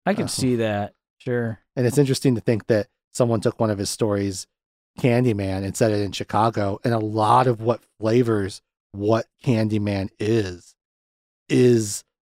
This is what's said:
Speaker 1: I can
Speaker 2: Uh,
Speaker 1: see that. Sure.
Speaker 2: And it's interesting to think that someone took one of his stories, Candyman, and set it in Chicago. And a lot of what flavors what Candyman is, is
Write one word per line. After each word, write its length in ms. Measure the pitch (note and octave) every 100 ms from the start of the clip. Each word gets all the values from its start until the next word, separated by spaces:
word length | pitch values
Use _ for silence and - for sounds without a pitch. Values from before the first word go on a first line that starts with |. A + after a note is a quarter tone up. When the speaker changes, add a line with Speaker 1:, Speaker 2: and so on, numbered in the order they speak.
Speaker 1:
I 100 | F#3
can 100 | G#3
Speaker 2:
Uh, 40 | -
Speaker 1:
see 280 | - C3 A#2
that. 380 | A2 G#2 G#2 _ _ _
Sure. 420 | B2+ A#2+ A#2 G#2+ _ C3+
Speaker 2:
And 100 | A#2+
it's 120 | C#3+
interesting 360 | C3+ B2+ C#3
to 60 | A2+
think 260 | - G#2+ -
that 220 | G#2+ - _ _
someone 280 | - A#2+ A2
took 200 | A#2 -
one 100 | A2
of 80 | G2+
his 100 | F#2+
stories, 580 | - A2 G2+ G2 F#2+ - _ _ _ _ -
Candyman, 640 | B2+ A#2+ B2+ G2+ F#2+ F#2+
and 120 | G2 -
set 160 | A2+
it 80 | G#2
in 100 | G2
Chicago. 680 | - - - A2+ A2+ G2+ G#2
And 100 | A#2+
a 60 | A2+
lot 480 | G#2+ G#2+ G#2 B2+ B2+
of 140 | A2
what 240 | A#2 D3+ _ _
flavors 600 | A2 B2 A#2 G#2+ G2 - _ _ _
what 360 | G2 G#2 A2+ - _
Candyman 640 | C#3 A2 A2 G#2+ G2+ G2 F#2+ -
is, 560 | G#2+ A2+ F#2 F2 - _ _ _ _ _ _ _ -
is 540 | C3+ B2 A#2 G#2 - _ _